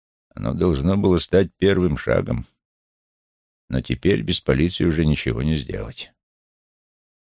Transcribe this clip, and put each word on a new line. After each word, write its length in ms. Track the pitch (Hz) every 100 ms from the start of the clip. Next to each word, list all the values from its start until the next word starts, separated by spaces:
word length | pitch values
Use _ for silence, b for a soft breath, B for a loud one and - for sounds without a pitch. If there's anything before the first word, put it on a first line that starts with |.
| _ _ _
«Оно 200 | - 52
должно 420 | 71 90 69 80 101
было 220 | 98 85
стать 340 | - 92 92 -
первым 380 | 95 92 90 71
шагом. 500 | - 50 - 60 - _ _ _ _ _ _ _ _ _ _ _ -
Но 120 | 64
теперь 420 | 62 60 90 76
без 180 | 53 90
полиции 440 | - 67 87 -
уже 200 | 87 80
ничего 380 | 76 71 - 57
не 140 | 73 78
сделать. 560 | 73 92 110 - - _ _ _ _ _ _ _ _ _ _ _ _